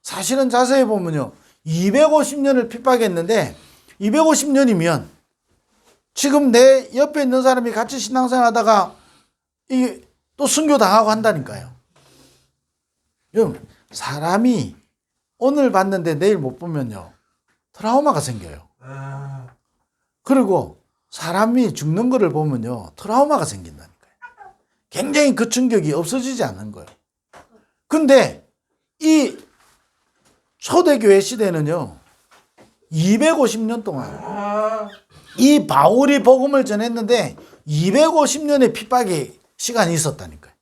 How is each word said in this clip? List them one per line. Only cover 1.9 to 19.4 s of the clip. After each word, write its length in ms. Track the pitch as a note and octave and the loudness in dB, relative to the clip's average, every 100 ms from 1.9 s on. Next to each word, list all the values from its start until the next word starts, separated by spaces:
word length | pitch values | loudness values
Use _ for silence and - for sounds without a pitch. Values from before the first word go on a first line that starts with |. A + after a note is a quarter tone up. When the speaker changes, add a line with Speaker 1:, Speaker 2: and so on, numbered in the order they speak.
| A#3 D#4 D4+ D4 C#4+ | 4 4 4 0 -2
Speaker 1:
년을 280 | C#4 C4 A#3 | 0 0 -2
핍박했는데 840 | A#3 C4 B3+ A3+ F3 E3+ A3 D#3 - - _ _ _ | -4 0 0 0 -2 -2 -2 -2 -8 -20 _ _ _
이백오십 520 | G3+ C4+ D#4+ D4+ C#4+ | -2 2 2 2 0
년이면 600 | C4+ C4+ G3 E3 D3+ - _ _ _ _ _ _ _ _ _ _ | 2 2 2 0 -2 -6 _ _ _ _ _ _ _ _ _ _
지금 360 | - C#4+ C#4+ C#4+ | -6 0 2 4
내 380 | A#3 C4 C4+ B3+ | 6 6 6 0
옆에 280 | A#3+ D4 D4+ | -2 -2 0
있는 200 | C#4 B3+ | 0 2
사람이 300 | C4 B3+ A#3 | 2 0 -2
같이 260 | G#3+ A3+ C4+ | -4 -6 -8
신앙생활 480 | G#3 B3+ B3+ B3+ A#3+ | -6 -4 -2 2 0
하다가 480 | A#3 G#3+ G#3+ F3+ - _ _ _ _ _ _ _ | 2 2 2 2 -6 _ _ _ _ _ _ _
이게 400 | C4 B3+ - _ _ _ _ | -2 -2 -6 _ _ _ _
또 100 | C#4 | -2
순교 320 | - D#4 C#4+ | 0 2 2
당하고 320 | G3+ G#3 G#3+ | 4 2 2
한다니까요. 600 | G#3+ A3 F3 B2+ G2+ - - _ _ _ _ _ _ _ _ _ _ _ _ _ _ _ | 0 -2 -4 -8 -14 -18 -20 _ _ _ _ _ _ _ _ _ _ _ _ _ _ _
여러분, 320 | G3+ G3 - - _ _ | -2 -2 -2 -16 _ _
사람이 840 | - - C#3+ D#3 F#3+ A#3+ A3+ G#2+ D#2+ _ _ _ _ _ _ | -14 -10 -6 -2 0 2 0 -4 -10 _ _ _ _ _ _
오늘 340 | B3 D4 C4 | -2 2 2
봤는데 420 | F#3+ G3 F#3+ E3 | 2 0 -2 -2
내일 240 | D#3 F#3 G3+ | 0 0 0
못 200 | C3+ B2+ | -4 -10
보면요. 540 | F3 D#3 B2 G2+ E2+ _ _ _ _ _ _ | -8 -6 -8 -10 -18 _ _ _ _ _ _
트라우마가 480 | _ G#3+ B3+ D4 D#3 | _ -2 0 0 -2
생겨요. 480 | C3 A2+ F2 D2 - _ | -4 -10 -14 -20 -20 _
Speaker 2:
아. 680 | C3 C3+ C#3 C#3 C#3 C3+ | -20 -16 -14 -14 -14 -16